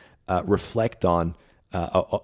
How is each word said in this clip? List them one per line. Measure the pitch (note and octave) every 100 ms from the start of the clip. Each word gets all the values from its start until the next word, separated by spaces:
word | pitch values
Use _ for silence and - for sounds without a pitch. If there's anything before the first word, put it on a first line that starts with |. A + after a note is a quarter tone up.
| - _ -
uh, | F2+ F#2
reflect | G2+ - A#2 A2+ -
on, | F2+ E2+ E2 D#2+ _ _ _
uh, | F#2 E2
a, | F#2 -
a, | G2+